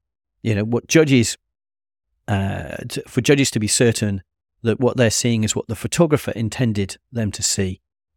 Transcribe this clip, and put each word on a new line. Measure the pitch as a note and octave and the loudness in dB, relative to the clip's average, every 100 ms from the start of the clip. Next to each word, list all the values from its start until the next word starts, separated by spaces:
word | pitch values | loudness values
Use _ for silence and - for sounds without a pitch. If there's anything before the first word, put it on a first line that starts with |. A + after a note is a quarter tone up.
| _ _ _ _ | _ _ _ _
you | A2+ | -2
know, | G2+ | 0
what | G#2+ A#2 - | 0 -2 2
judges, | D#3+ D#3+ C3+ A2 - _ _ _ _ _ _ _ _ - | 2 6 4 2 -4 _ _ _ _ _ _ _ _ -4
uh, | G2 G2 F#2 - - A#2+ | -2 -2 -6 -10 -12 -10
t-, | - - | -10 -6
for | - | -2
judges | A#2+ C#3+ C3 | 2 4 2
to | A2+ | 0
be | G#2+ | -2
certain | - A#2+ A2+ G#2 G2 - _ _ _ | 2 2 2 -2 -4 -8 _ _ _
that | A2+ G#2+ | -2 0
what | B2 B2+ | 0 2
they're | A#2 | 2
seeing | - B2 A2+ | 2 0 0
is | G#2+ - | 0 -2
what | - | -6
the | A2 | -6
photographer | - - E3 D3 - | -4 2 2 2 -2
intended | - A2 - B2 G#2 F#2+ - _ | -4 -6 -2 0 0 -4 -8 _
them | A#2 G#2 | -4 -4
to | - | -4
see, | - - F#2+ F#2+ _ _ _ | -4 -2 -4 -6 _ _ _